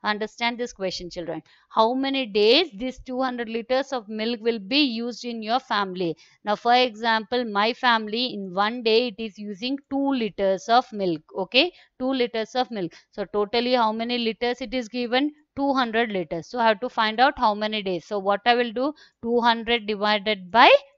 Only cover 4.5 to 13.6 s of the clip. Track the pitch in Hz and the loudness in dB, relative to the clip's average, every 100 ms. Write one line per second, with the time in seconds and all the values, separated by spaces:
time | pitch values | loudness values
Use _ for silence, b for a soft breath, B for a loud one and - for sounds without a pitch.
4.5 | 233 190 269 294 226 240 226 240 233 214 | -4 -2 0 0 -2 -6 -8 -10 -8 -4
5.5 | 247 - 214 196 180 175 156 b b 208 | -4 -2 -2 -2 -2 -4 -4 b b -4
6.5 | 208 240 247 254 214 226 220 208 247 240 | -2 4 4 4 0 0 0 0 -4 -2
7.5 | 202 214 247 254 226 214 214 247 208 196 | 0 0 2 2 2 0 -4 -4 -4 -6
8.5 | 180 208 247 226 220 247 190 226 202 208 | -2 -2 0 2 2 2 -4 -12 -10 -12
9.5 | 190 247 277 _ 277 277 269 220 175 196 | -8 -6 -6 _ -2 0 0 -2 -2 0
10.5 | 190 - 233 - 214 190 156 _ - 185 | 0 2 2 2 -4 -2 -2 _ -8 0
11.5 | 254 349 b b _ 254 269 240 226 214 | 2 2 b b _ -4 -2 -2 -4 -4
12.5 | 254 254 220 170 B B - 190 208 208 | -2 -4 -4 -6 B B -10 -6 -2 -2
13.5 | 240 | 0